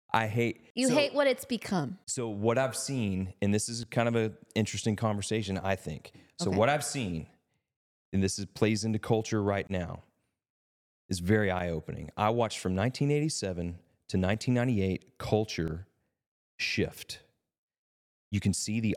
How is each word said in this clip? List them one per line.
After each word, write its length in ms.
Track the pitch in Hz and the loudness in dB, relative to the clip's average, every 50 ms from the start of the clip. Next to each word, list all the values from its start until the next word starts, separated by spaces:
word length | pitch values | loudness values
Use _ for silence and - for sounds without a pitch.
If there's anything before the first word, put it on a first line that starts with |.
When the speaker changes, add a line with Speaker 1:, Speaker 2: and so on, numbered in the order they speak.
| _ _ | _ _
Speaker 1:
I 140 | - 110 113 107 | 0 0 0 2
hate 320 | 104 120 117 113 - - - _ - | 2 2 2 0 0 -4 -10 _ -2
Speaker 2:
You 140 | - 262 262 | 0 2 4
Speaker 1:
so 60 | 247 | 4
Speaker 2:
hate 200 | 294 285 285 220 | 4 2 2 2
what 120 | 285 285 | 2 2
it's 180 | 269 254 254 - | 2 2 0 -4
become. 540 | - 254 214 - - 202 175 143 120 180 - _ | -4 -6 -4 -2 -2 0 0 0 -2 -6 -10 _
Speaker 1:
so 220 | - - - 120 113 | -8 -6 -4 -4 -4
what 280 | 104 101 104 113 117 127 | -2 2 2 4 4 4
I've 180 | 135 131 - | 2 0 -2
seen, 560 | - - - 139 127 110 101 95 92 95 92 - _ | -4 -6 -4 -2 0 0 0 0 0 -2 -4 -4 _
and 100 | 104 101 | 2 2
this 160 | 101 107 - - | 2 2 2 -2
is 160 | 117 117 117 | -6 -8 -8
kind 200 | - - 120 117 117 | -2 0 2 2 4
of 60 | 117 | 4
an 220 | 117 110 110 107 - - - - | 2 2 0 -2 -8 -14 -4 0
interesting 400 | 113 107 - - 101 - 113 104 | 0 0 0 -2 -2 -2 0 0
conversation, 640 | 95 117 110 104 101 95 - 110 113 104 95 95 90 | 2 0 0 0 -2 -2 -2 -2 -2 -2 -2 -2 -2
I 160 | 92 95 98 | 0 0 -2
think. 380 | - - 76 78 69 - - - - - _ _ - | -2 -4 -8 -10 -10 -12 -18 -20 -20 -20 _ _ -4
So 120 | - 101 | -2 0
Speaker 2:
Okay. 80 | 92 98 | 2 4
Speaker 1:
what 100 | 110 131 | 4 4
I've 160 | 147 151 - | 4 2 0
seen, 420 | - - 139 117 92 85 78 78 - _ _ _ _ _ _ _ _ _ _ _ _ _ _ _ _ | -4 -4 -4 -4 -4 -4 -6 -8 -10 _ _ _ _ _ _ _ _ _ _ _ _ _ _ _ _
and 100 | - 95 | 0 2
this 160 | 95 95 - - | 2 2 0 -4
is, 60 | 101 | -8
plays 380 | - - - 113 107 110 101 107 | -10 -2 2 2 2 2 2 0
into 140 | 113 107 107 | -2 -2 -2
culture 440 | - - 120 110 107 - 110 107 | 0 0 0 0 0 0 0 0
right 260 | 101 101 98 98 92 - | 2 2 0 0 -2 -2
now, 340 | 98 90 87 82 87 85 - _ _ _ _ _ _ _ _ _ _ _ _ _ _ _ _ _ _ _ _ - | -2 -2 -4 -6 -8 -12 -16 _ _ _ _ _ _ _ _ _ _ _ _ _ _ _ _ _ _ _ _ -4
is 100 | 92 87 | -4 0
very 320 | 87 90 110 107 107 95 | 2 4 4 4 4 2
eye-opening. 600 | 90 90 90 87 82 82 - - 78 76 76 76 - | 0 0 -2 -2 -4 -4 -6 -8 -10 -10 -10 -10 -4
I 140 | - 107 110 | 0 0 2
watched 280 | 117 120 117 107 - - | 2 2 0 0 -2 -4
from 140 | - 95 92 | -2 -2 0
nineteen 360 | 92 104 127 127 - 143 143 | 0 0 0 0 0 0 2
eighty-seven 680 | 147 147 147 156 - - - 95 90 87 85 87 87 87 _ _ _ _ _ - | 2 2 0 -2 -2 -2 -4 -4 -4 -4 -4 -6 -6 -10 _ _ _ _ _ -2
to 60 | - | 0
nineteen 380 | 95 92 92 107 110 - 127 123 | 2 2 2 0 0 0 0 2
ninety-eight 640 | 120 120 131 120 101 95 95 90 - - _ _ - | 2 2 2 2 2 2 0 0 -2 -6 _ _ -10
culture 680 | - - - 107 110 - - - 82 80 80 87 95 - _ _ _ _ _ _ _ _ _ _ _ _ _ - | -2 0 2 2 2 0 -4 -4 -4 -4 -4 -6 -10 -14 _ _ _ _ _ _ _ _ _ _ _ _ _ -6
shift. 640 | - - - - 95 - - - - - - - - _ _ _ _ _ _ _ _ _ _ _ _ _ _ _ _ _ _ _ _ _ | -6 -2 0 0 -2 -2 -4 -8 -14 -14 -14 -16 -18 _ _ _ _ _ _ _ _ _ _ _ _ _ _ _ _ _ _ _ _ _
You 80 | 104 98 | -2 0
can 120 | - 101 | 2 0
see 280 | 90 - - - 107 117 | 0 0 -2 -2 -2 0
the 160 | 110 107 92 | 0 0 0